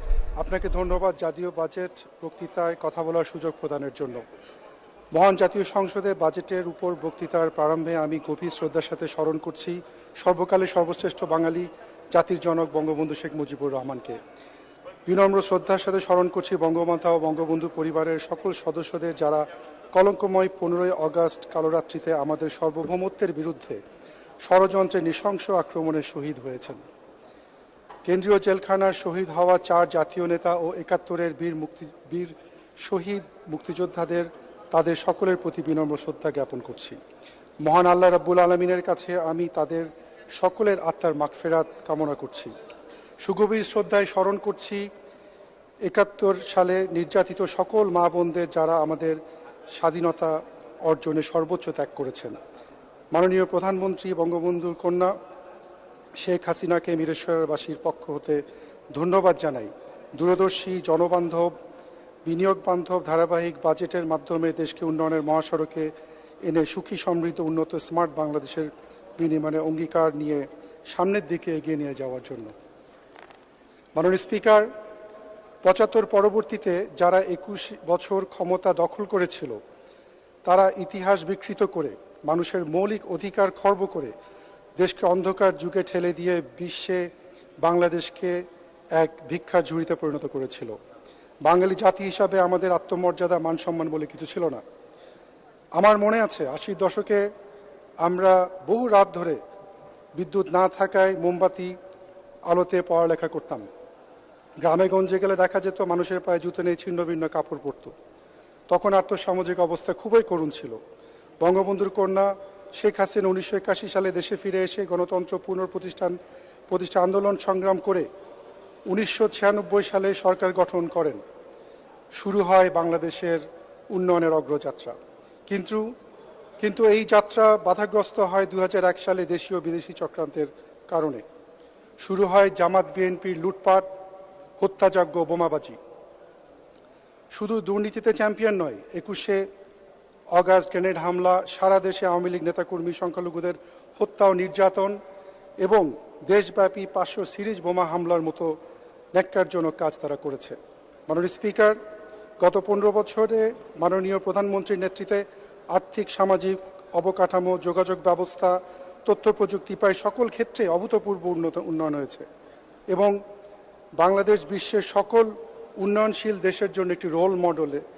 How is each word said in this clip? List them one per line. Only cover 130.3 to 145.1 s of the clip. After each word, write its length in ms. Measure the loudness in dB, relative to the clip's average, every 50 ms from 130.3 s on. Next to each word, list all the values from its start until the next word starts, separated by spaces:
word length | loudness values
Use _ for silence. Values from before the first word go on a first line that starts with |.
| -4 -4 -4 -6 -6 -12 -20 -20 -20 -20 -8
কারণে। 320 | -4 -2 0 0 -2 -4 -6 -12 -16 -20 -20 -20 -20 -20 -20 -20 -20 -20 -20 -20 -20 -20 -14
শুরু 240 | -8 -2 0 2 4 6
হয় 180 | 6 6 6 6 4 2
জামাত 260 | 2 4 4 2 2 0 0
বিএনপির 420 | -2 0 0 -2 -2 -4 -6 -4 -2 -2
লুটপাট, 420 | -4 -4 0 4 4 4 4 4 0 -6 -14 -16 -18 -20 -20 -20 -20 -20 -20 -20 -20 -6 -2
হত্যাযজ্ঞ, 560 | -2 -2 0 2 2 4 4 4 0 0 0 -2 -2
বোমাবাজি। 500 | 0 0 0 0 0 -2 -4 -6 -8 -18 -20 -20 -20 -20 -20 -20 -20 -20 -20 -20 -20 -20 -20 -20 -20 -20 -20 -20 -20 -20 -20 -20 -20 -20 -20 _ -20 _ _ -20 -18
শুধু 240 | -12 -8 -6 -4 -4 -2
দুর্নীতিতে 500 | -2 -2 -2 -2 -2 -4 -4 -2 0 0 2
চ্যাম্পিয়ন 420 | 2 2 0 0 0 0 0 2 0
নয়, 160 | -2 -4 -6 -10 -12 -12 -12
একুশে 440 | -10 -10 -10 -10 -6 -2 0 0 0 0 -4 -8 -18 -20 -20 -20 -20 -20 -20 -20 -20 _ _ _ _ -6
আগস্ট 400 | 0 2 4 6 6 6 4 4 2
গ্রেনেড 280 | -2 -2 -2 -2 -2
হামলা, 360 | -2 -2 -2 -2 2 2 4 4 2 0 -4 -4
সারা 220 | 0 2 4 4 4
দেশে 240 | 4 0 -2 -2 0
আওয়ামী 240 | 0 2 0 0 -2
লীগ 140 | -4 -4 -4
নেতাকর্মী, 480 | -2 -2 -2 -4 -4 -4 -6 -4 -6 -6 -4
সংখ্যালঘুদের 540 | -6 -6 -4 -6 -6 -6 -6 -6 -4 -4 -6 -6 -10 -20 -20 -20 -20 -12 -6
হত্যা 280 | -4 -4 -2 2 4 4
ও 60 | 4 4
নির্যাতন 580 | 4 0 -2 2 4 4 4 4 2 -2 -2 -2 -6 -12 -16